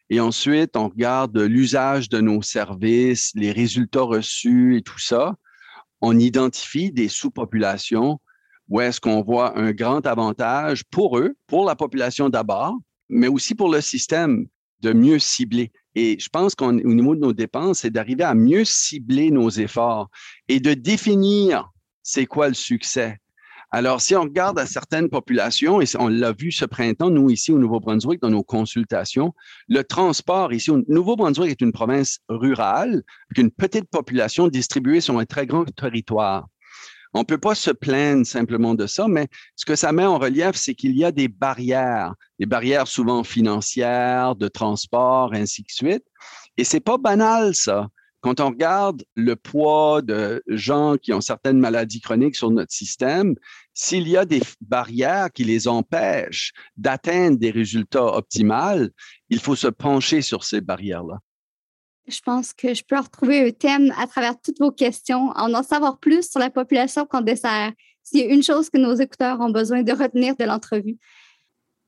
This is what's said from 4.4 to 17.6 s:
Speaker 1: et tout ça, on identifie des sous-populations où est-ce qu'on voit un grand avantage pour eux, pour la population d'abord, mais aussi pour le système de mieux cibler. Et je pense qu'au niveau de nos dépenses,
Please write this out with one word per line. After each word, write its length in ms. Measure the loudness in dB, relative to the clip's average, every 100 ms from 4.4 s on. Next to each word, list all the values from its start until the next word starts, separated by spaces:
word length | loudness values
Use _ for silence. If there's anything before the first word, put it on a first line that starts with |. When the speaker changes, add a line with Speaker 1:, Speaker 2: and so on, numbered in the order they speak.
| 2 4 4 2
Speaker 1:
et 40 |
tout 180 | -2 -10
ça, 360 | -2 0 0 -4 _ _ -20 -20 _ _
on 160 | 2 4
identifie 760 | 4 4 0 -2 -6 -4 -2
des 160 | -2 -2
sous-populations 1120 | -2 -8 -6 -4 -2 -2 -4 -2 0 0 -2 _ _ _ _ -4
où 140 | -2
est-ce 180 | 0 -2
qu'on 220 | 0 0
voit 360 | 0 0 0 0
un 120 | -2
grand 340 | -2 -2 -2 0
avantage 760 | -2 -2 -2 -2 -2 -2 -6 -4
pour 340 | 0 2 2
eux, 160 | 0 -4 _
pour 200 | 0 0
la 100 | -2
population 540 | -4 -4 -4 -2 0
d'abord, 460 | 0 -2 -4 -4 -6 -12 _ -2
mais 200 | 2 2
aussi 260 | 2 -2
pour 160 | -2 0
le 120 | 0
système 680 | -2 -6 -4 -2 0 -2 -4 _ _ _
de 140 | 2
mieux 260 | 6 6 4
cibler. 520 | 2 -2 -2 -2 -4 _ _
Et 240 | -2 0 0
je 100 | -4
pense 260 | -2 0 0
qu'au 160 | 2
niveau 440 | 2 4 4 4 2
de 60 |
nos 120 | 0
dépenses, 460 | 0 -4 -4